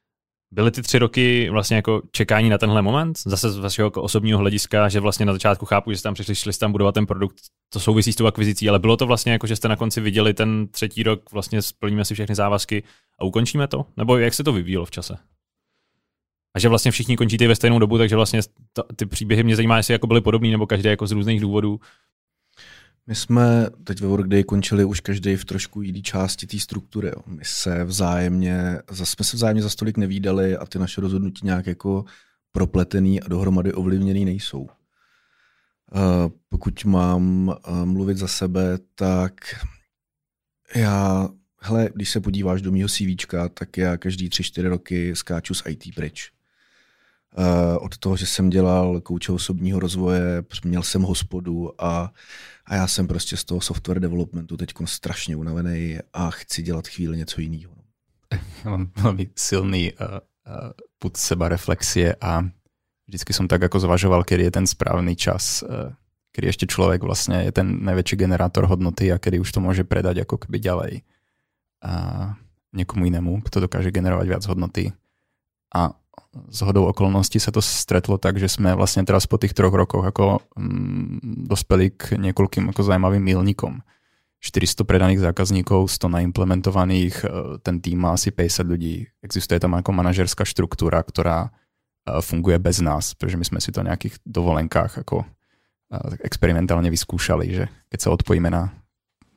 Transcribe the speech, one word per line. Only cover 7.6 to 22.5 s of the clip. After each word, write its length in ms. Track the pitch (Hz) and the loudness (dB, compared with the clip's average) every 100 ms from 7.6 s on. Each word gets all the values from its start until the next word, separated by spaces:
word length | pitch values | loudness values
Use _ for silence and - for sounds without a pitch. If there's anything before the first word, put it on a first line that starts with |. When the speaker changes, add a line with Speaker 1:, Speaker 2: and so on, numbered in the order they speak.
| _ | _
Speaker 1:
to 100 | 101 | -2
souvisí 340 | 101 110 110 | 2 4 4
s 20 | - | 4
tou 100 | 110 | 2
akvizicí, 440 | 110 107 98 104 | 4 0 2 2
ale 100 | 98 | 4
bylo 180 | 110 117 | 4 4
to 100 | 127 | 4
vlastně 240 | 117 120 | 2 2
jako, 160 | 113 110 | 0 0
že 80 | 110 | -2
jste 120 | 113 | 0
na 80 | 110 | 0
konci 260 | 113 113 | 0 -2
viděli 320 | 107 104 107 | 0 2 2
ten 340 | 98 110 107 98 | 2 0 0 -4
třetí 360 | - 107 - | -4 -6 -2
rok, 280 | 110 107 - | 0 0 -4
vlastně 300 | 104 - 110 | -8 -4 -2
splníme 440 | - - 104 104 98 | -4 -4 -2 -2 -2
si 80 | |
všechny 220 | 110 104 101 | -4 -4 0
závazky 480 | 101 101 - 104 - _ _ _ | 2 0 0 -6 -6 _ _ _
a 40 | |
ukončíme 440 | 95 113 120 147 139 | -2 0 0 0 -2
to? 180 | 139 143 - | -2 -6 -4
Nebo 200 | 113 123 | 2 4
jak 160 | 117 | 4
se 100 | - | 0
to 100 | 147 | 0
vyvíjelo 320 | 104 87 92 85 | 0 0 -4 -4
v 60 | |
čase? 260 | - - - - _ _ _ _ _ _ _ _ _ _ _ _ 101 | -8 -12 -14 -16 _ _ _ _ _ _ _ _ _ _ _ _ 0
A 40 | |
že 100 | 113 | 4
vlastně 220 | 113 127 | 4 4
všichni 260 | - 113 120 | 0 -2 0
končíte 300 | 113 110 117 | 2 4 4
ve 80 | 113 | 4
stejnou 240 | 120 117 | 4 4
dobu, 180 | 104 117 | 4 4
takže 180 | 110 110 | 4 4
vlastně 240 | 107 113 104 _ _ | 2 0 -2 _ _
ta, 100 | - - 110 | -10 -10 -8
ty 100 | 101 | -6
příběhy 380 | - 107 110 | -6 0 2
mě 120 | 117 110 | 4 4
zajímá, 220 | 113 113 | 4 4
jestli 140 | - | 4
jako 160 | 117 113 | 0 4
byly 140 | 117 | 4
podobný, 300 | 107 110 117 | 4 2 2
nebo 160 | 110 107 | 2 2
každý 220 | 101 107 | 2 2
jako 180 | 104 104 | 2 0
z 40 | |
různých 300 | 107 104 110 | 0 0 0
důvodů. 380 | 101 104 104 107 - _ _ _ _ _ _ | 2 0 0 -4 -10 _ _ _ _ _ _